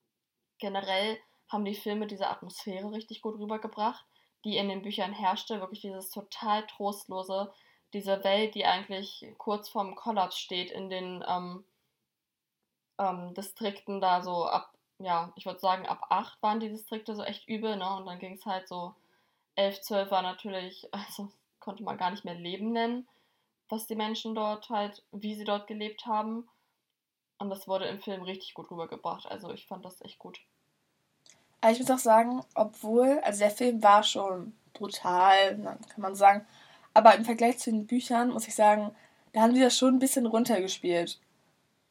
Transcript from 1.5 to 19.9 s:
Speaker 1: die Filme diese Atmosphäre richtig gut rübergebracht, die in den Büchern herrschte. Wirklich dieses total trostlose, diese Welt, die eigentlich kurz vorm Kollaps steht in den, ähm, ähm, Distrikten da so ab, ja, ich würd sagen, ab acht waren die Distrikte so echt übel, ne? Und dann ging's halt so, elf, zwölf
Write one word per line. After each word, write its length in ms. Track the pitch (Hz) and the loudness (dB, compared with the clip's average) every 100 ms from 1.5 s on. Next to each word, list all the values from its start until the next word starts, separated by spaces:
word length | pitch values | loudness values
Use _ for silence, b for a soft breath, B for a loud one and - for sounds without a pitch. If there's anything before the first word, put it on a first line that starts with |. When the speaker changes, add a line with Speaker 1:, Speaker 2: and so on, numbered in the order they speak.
| 214 | -4
Speaker 1:
die 100 | 202 | -4
Filme 320 | 202 214 208 208 | -6 -4 -4 -6
diese 220 | 196 196 | -4 -4
Atmosphäre 640 | - 180 - - 185 208 | -6 -10 -14 -10 -8 -8
richtig 300 | 214 226 226 | -10 -12 -12
gut 160 | 220 214 | -10 -10
rübergebracht, 640 | 208 214 214 214 220 262 _ _ _ _ | -8 -8 -8 -4 -4 -4 _ _ _ _
die 120 | 214 196 | -6 -2
in 120 | 202 | -2
den 140 | 196 | -4
Büchern 300 | 196 208 190 | -8 -6 -6
herrschte. 480 | 208 190 208 - 214 | -2 -2 -2 -4 -8
Wirklich 200 | 190 208 | -8 -12
dieses 300 | 202 190 196 | -12 -12 -12
total 560 | 214 202 - 220 208 214 | -14 -14 -8 -2 -2 -2
trostlose, 840 | - 202 202 - 185 190 190 202 b b b b | -6 -6 -6 -10 -10 -6 -4 -6 b b b b
diese 300 | 202 190 196 | -8 -2 0
Welt, 320 | 196 202 214 | 2 2 0
die 100 | 214 | 0
eigentlich 640 | 185 180 202 190 196 - - - | 0 0 -2 -8 -10 -14 -20 -12
kurz 300 | - 208 208 | -6 -6 -6
vorm 280 | 226 190 185 | -6 -6 -6
Kollaps 420 | 233 214 180 - | -4 -2 -2 -4
steht 320 | - 180 180 | -8 -6 -6
in 200 | - 190 | -8 -8
den, 340 | 185 185 180 - | -8 -8 -10 -6
ähm, 380 | 180 180 180 - _ _ _ _ _ _ _ _ _ _ _ _ - | -4 -6 -12 -18 _ _ _ _ _ _ _ _ _ _ _ _ -4
ähm, 360 | 196 180 180 | -2 -2 -8
Distrikten 680 | 180 202 - 214 202 - 196 | -12 -12 -8 -8 -8 -8 -2
da 220 | 190 180 | 2 2
so 220 | 180 175 | 0 -2
ab, 280 | 165 185 - _ _ - | 0 -2 -4 _ _ -12
ja, 340 | 190 170 175 | -2 -2 -2
ich 120 | - 190 | -10 -12
würd 140 | 185 | -4
sagen, 260 | 190 185 185 | 0 0 -2
ab 200 | 180 - | -8 -2
acht 300 | 185 233 - | -2 -4 -4
waren 180 | 214 220 | -2 -2
die 80 | 220 | -4
Distrikte 480 | 220 - 220 214 214 | -10 -10 -12 -10 -8
so 80 | |
echt 240 | 202 214 - | -8 -10 -8
übel, 280 | 220 220 202 | -6 -4 -4
ne? 200 | 185 196 | -4 -6
Und 100 | 190 | -8
dann 120 | 180 | -14
ging's 280 | 185 190 220 | -14 -14 -6
halt 220 | 185 185 | -6 -6
so, 260 | 180 175 - _ _ _ _ _ - | -10 -10 -14 _ _ _ _ _ -2
elf, 240 | 196 196 | -2 -2
zwölf 300 | - | -4